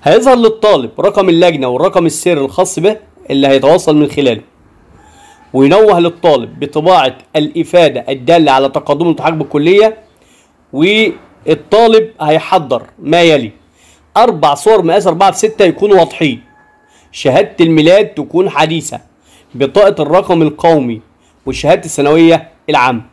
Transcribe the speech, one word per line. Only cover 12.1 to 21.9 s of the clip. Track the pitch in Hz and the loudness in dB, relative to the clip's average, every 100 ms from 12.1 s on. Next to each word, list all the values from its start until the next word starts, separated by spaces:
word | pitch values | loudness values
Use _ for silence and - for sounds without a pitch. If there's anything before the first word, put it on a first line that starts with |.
| - | -6
هيحضر | 151 156 - 185 139 123 - _ | -2 -2 0 -2 -2 -8 -8 _
ما | 147 170 | -2 0
يلي: | 170 147 110 _ _ _ _ _ _ 202 | 2 0 -2 _ _ _ _ _ _ 0
أربع | 247 170 151 | 0 2 -2
صور | 143 214 220 | 0 2 2
مقاس | 165 190 190 | 2 0 0
أربعة | 165 196 | 0 0
في | - | 0
ستة | 220 - | -6 0
يكونوا | 185 156 208 190 | 0 0 2 2
واضحين، | 165 - 156 120 _ _ _ _ _ _ _ | 2 -2 -6 -6 _ _ _ _ _ _ _
شهادة | - 139 143 202 - | -6 -2 0 -2 0
الميلاد | 165 160 156 190 208 | 2 2 4 2 0
تكون | - 143 170 190 | -6 -6 -4 -2
حديثة، | 143 160 165 151 110 _ _ _ _ _ | -2 -4 -4 -8 -14 _ _ _ _ _
بطاقة | 117 139 196 196 165 | -6 -2 2 2 0
الرقم | 143 175 196 170 | 0 0 0 0
القومي، | 156 151 170 160 123 110 _ _ _ _ - | 0 0 2 2 -2 -8 _ _ _ _ -12
وشهادة | 127 - 180 | -6 0 -2
الثانوية | 165 | -2